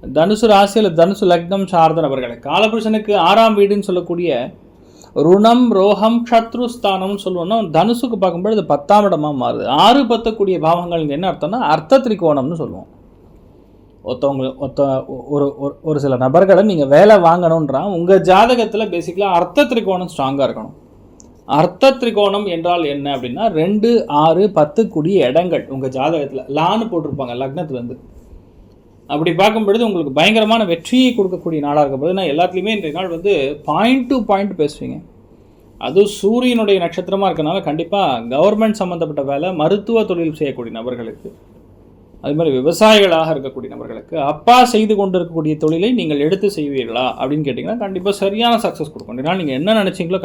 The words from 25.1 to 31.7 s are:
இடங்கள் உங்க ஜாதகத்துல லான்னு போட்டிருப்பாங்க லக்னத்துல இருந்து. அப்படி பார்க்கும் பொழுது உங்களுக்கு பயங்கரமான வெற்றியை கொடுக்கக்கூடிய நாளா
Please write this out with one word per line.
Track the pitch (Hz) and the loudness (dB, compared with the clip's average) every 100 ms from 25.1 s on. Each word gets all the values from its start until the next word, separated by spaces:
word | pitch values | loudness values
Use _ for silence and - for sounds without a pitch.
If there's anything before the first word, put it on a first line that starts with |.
| 196 127 | 2 2
இடங்கள் | 147 180 151 - | 2 0 -4 -4
உங்க | 135 131 | -8 -6
ஜாதகத்துல | 131 143 165 139 131 - 143 | -4 -2 -2 -4 -8 -6 -2
லான்னு | 170 214 226 | 0 0 -2
போட்டிருப்பாங்க | 175 156 135 123 120 | -4 -6 -8 -8 -6
லக்னத்துல | 135 143 156 127 | -8 -8 -8 -8
இருந்து. | 120 123 - - - - - _ - _ _ _ _ | -10 -14 -18 -20 -20 -20 -20 _ -20 _ _ _ _
அப்படி | 147 170 | -4 -2
பார்க்கும் | 160 202 220 202 | 2 2 2 0
பொழுது | 214 226 | 0 0
உங்களுக்கு | 185 147 | -2 -4
பயங்கரமான | 131 180 220 214 226 | 2 2 4 2 0
வெற்றியை | 202 165 - 247 254 | 0 -4 0 2 2
கொடுக்கக்கூடிய | 240 190 180 170 160 | 2 -2 -2 -4 -4
நாளா | 143 | -2